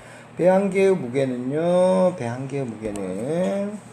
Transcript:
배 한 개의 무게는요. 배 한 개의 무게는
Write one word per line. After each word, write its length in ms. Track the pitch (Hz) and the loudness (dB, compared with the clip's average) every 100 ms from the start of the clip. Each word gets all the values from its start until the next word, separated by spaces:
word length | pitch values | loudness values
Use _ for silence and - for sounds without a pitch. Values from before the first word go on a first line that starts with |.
| - - - - | -20 -20 -16 0
배 100 | 170 | 4
한 220 | 190 202 | 4 2
개의 260 | 190 190 185 | 2 4 2
무게는요. 1200 | 123 131 135 123 123 147 170 180 185 185 185 180 | 0 -2 0 -2 -4 -2 2 4 4 4 2 0
배 100 | 117 | -4
한 200 | 123 135 | -6 -6
개의 160 | 139 | -4
무게는 1120 | 127 107 107 101 95 92 127 170 190 196 202 208 - | -6 -6 -6 -6 -6 -6 -4 -2 -2 -2 -4 -8 -16